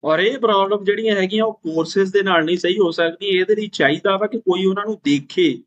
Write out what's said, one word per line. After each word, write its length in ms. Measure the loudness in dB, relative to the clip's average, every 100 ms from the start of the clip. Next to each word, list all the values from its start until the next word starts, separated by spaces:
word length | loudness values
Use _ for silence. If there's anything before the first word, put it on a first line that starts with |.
ਔਰ 140 | 0 0
ਇਹ 200 | 0 0
ਪ੍ਰੋਬਲਮ 460 | 0 2 2 0
ਜਿਹੜੀਆਂ 320 | 0 0 0 0
ਹੈਗੀਆਂ, 280 | 0 0
ਉਹ 80 | -2
ਕੋਰਸਿਸ 600 | -4 -6 -4 -2 0 0
ਦੇ 100 | 0
ਨਾਲ 220 | 2 2
ਨਹੀਂ 120 | 2 0
ਸਹੀ 220 | 0 2
ਹੋ 120 | 0
ਸਕਦੀ। 360 | 2 -2 -2 -2
ਇਹਦੇ 280 | -2 2
ਲਈ 120 | 0 -2
ਚਾਹੀਦਾ 500 | 0 0 2 0 0
ਵਾ 100 | -2
ਕਿ 120 | -4
ਕੋਈ 260 | -2 0
ਉਹਨਾਂ 220 | 0 -2 -4
ਨੂੰ 140 | -4
ਦੇਖੇ 540 | 0 -2 -2 0 0 0